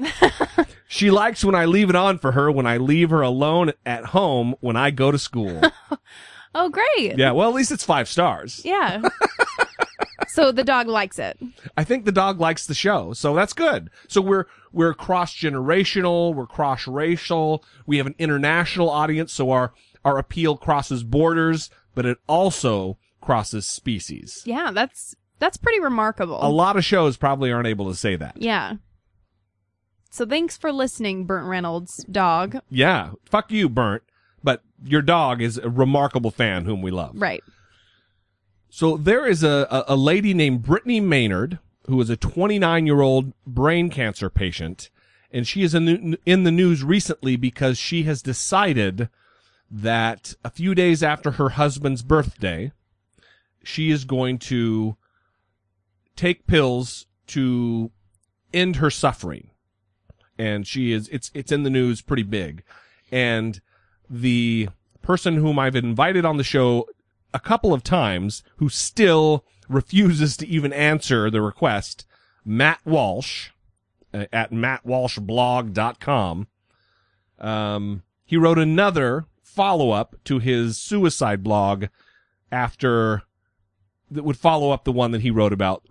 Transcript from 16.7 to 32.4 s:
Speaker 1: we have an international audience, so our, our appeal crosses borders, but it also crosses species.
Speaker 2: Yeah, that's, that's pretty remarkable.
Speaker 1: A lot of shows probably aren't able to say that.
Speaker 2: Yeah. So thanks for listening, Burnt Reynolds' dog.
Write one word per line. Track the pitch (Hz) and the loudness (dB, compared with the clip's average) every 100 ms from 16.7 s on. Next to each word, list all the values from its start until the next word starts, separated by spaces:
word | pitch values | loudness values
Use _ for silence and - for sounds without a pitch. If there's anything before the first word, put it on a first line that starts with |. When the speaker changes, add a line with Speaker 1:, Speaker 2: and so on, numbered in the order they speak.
| 127 - 131 160 170 - 170 156 156 _ _ - | -2 -6 -4 -2 -2 -2 -2 0 -2 _ _ -2
Speaker 1:
we | 147 | 0
have | 135 | 0
an | - | -4
international | 160 143 143 165 170 185 170 | -2 0 2 0 0 0 0
audience, | 147 156 156 160 | 0 0 -2 -4
so | - 131 | -4 0
our, | 131 123 _ _ _ 139 | 0 0 _ _ _ -2
our | 139 | 0
appeal | - - 160 147 | -2 -2 0 0
crosses | - 143 - 127 | 0 0 0 -6
borders, | 117 143 165 165 165 160 - _ _ - | 0 2 4 4 2 0 -6 _ _ -4
but | 123 | -2
it | 123 - | -2 0
also | 165 190 - 131 104 95 98 _ _ | 2 2 0 -2 -2 -4 -10 _ _
crosses | - 117 101 110 - | -2 -2 -2 -6 -8
species. | - 131 107 - 65 - - - | -8 -6 -6 -8 -14 -16 -14 -8
Speaker 2:
Yeah, | 240 339 | -6 -4
that's, | 202 262 - - - _ - | -2 -4 -6 -20 -20 _ -4
that's | 330 - | -4 0
pretty | 480 453 | 0 0
remarkable. | 302 233 214 - 180 151 | 0 0 -2 -2 -6 -2
Speaker 1:
A | 143 | 0
lot | 151 185 202 | 4 4 2
of | 165 | 2
shows | 196 156 123 | 4 4 2
probably | 139 139 131 | 0 0 0
aren't | 120 120 | 0 -2
able | 104 98 | -2 -4
to | 90 | -4
say | 113 90 | -2 -2
that. | 76 - | -6 -8
Speaker 2:
Yeah. | 226 202 98 208 _ _ _ _ _ _ _ _ _ _ _ _ _ | -4 -2 -4 -8 _ _ _ _ _ _ _ _ _ _ _ _ _
So | - 226 | -8 -4
thanks | 294 330 - | -2 -2 -4
for | 320 | -6
listening, | 269 262 - 214 190 180 | -2 -4 -4 -6 -4 -4
Burnt | 190 165 | -4 -4
Reynolds' | 185 175 165 175 - - | -4 -4 -6 -8 -16 -6
dog. | 196 180 165 | 0 2 2